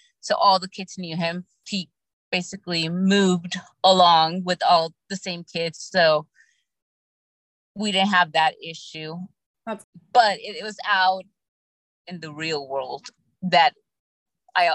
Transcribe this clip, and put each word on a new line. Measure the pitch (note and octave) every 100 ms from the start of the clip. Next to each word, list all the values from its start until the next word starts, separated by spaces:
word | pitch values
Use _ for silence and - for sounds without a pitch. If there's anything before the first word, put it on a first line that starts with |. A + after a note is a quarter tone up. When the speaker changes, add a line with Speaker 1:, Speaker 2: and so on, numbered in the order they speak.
| _ _
Speaker 1:
So | - -
all | G3+ F#3+
the | F#3+
kids | - F#3 -
knew | F3 D#3+
him. | E3+ F3 F3+ _ -
He | G3+ E3+ _ _ _ -
basically | F3+ F3 F#3+ - E3+ D#3+
moved | F3 F#3+ G3+ F#3+ F3 F3 F#3 - _
along | F#3+ F#3 F3 E3 D#3+ F3+
with | F3+ F3
all | - F3 E3 - -
the | G3
same | F#3+ E3+
kids. | E3+ E3+ E3 -
So | - F3 D#3+ D3+ D#3 _ _ _ _ _ _ _ _ _ _ _ _ _ _
we | G3+ G#3
didn't | F#3+ G3
have | F#3 E3+
that | D#3+ D#3+ -
issue. | E3+ E3 - D#3 D#3 E3+ F#3 _ _ _ -
Speaker 2:
That's | G#3 _ - _
Speaker 1:
But | A#3+ G#3+ F3+
it, | G3 E3+
it |
was | G#3 G3+ G3
out | G3 F#3 F#3+ F#3+ _ _ _ _ _ _ _ -
in | F3+
the | D#3
real | D3+ D#3+ D3+ C3
world | C3+ C3 C3+ - _ _ _
that | F#3 E3+ D#3+ - _ _ _ _ _ _ _ F#3
I, | F3